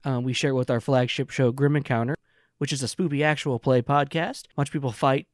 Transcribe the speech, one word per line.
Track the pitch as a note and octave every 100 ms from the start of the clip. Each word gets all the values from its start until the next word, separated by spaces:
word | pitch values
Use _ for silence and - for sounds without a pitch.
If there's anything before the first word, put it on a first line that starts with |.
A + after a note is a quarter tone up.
| C#3
Um, | B2+
we | B2+
share | B2 D3
it |
with | C3 B2
our | A#2+
flagship | - C3 B2 - C3+
show, | - B2+
Grim | B2+ C#3+ D3
Encounter, | C#3 A#2+ A#2 D#3 _ _ _ _
which | C#3+
is | C#3
a | B2+
spoopy | - F3+ C#3+
actual | D3+ D3+ D3+ A#2+
play | - B2+
podcast. | A#2+ C#3+ C#3 D#3+ F#3 C#4 - -
Watch | C#3+
people | D#3+ C3+
fight | A2+ C#3+ C3+ -